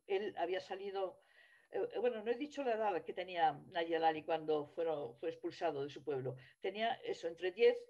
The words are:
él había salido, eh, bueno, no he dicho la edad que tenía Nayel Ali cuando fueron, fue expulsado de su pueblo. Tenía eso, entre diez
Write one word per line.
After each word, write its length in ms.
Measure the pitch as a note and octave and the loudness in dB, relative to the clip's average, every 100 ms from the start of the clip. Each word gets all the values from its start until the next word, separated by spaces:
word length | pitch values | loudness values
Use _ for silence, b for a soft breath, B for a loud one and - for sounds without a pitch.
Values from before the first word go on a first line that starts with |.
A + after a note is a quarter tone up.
| - | -2
él 260 | G3 G#4 - | 0 0 -2
había 220 | F4 F#3 | -2 -2
salido, 600 | - F#4+ G3+ C#4 F#4+ - B B B B B | -4 -8 -6 -2 -4 -4 B B B B B
eh, 260 | - - - | -2 -2 0
bueno, 240 | A#3+ A3 | 0 0
no 80 | G#3+ | -2
he 60 | A#3+ | -2
dicho 260 | D4 - | -2 -2
la 120 | B3+ | 0
edad 300 | G#3+ G#3+ E3+ | 2 2 0
que 80 | - | -2
tenía 480 | F3+ F#3 F3+ D#3+ D3 - | -6 -4 2 2 2 -6
Nayel 340 | F3 E3 E3+ | -4 0 4
Ali 180 | E3 D#3 | 4 2
cuando 460 | D3+ D#3+ D#3 D3+ C#3 | 0 -2 2 0 0
fueron, 480 | - E3 D3 D3 - | -2 0 0 -2 -6
fue 120 | E3 | -6
expulsado 520 | E3 - - E3 C#3+ | -4 -8 -2 -2 0
de 80 | C#3+ | -4
su 140 | D3+ | -6
pueblo. 320 | D3+ C3+ B2+ B2+ B B | -2 -2 -2 -6 B B
Tenía 340 | G3 G3+ A3+ - | -6 0 -2 -2
eso, 240 | - - E3 | -4 -4 -4
entre 240 | E3 F3+ | -2 -4
diez 260 | F#3 A#3+ A#3+ - | 6 6 6 -2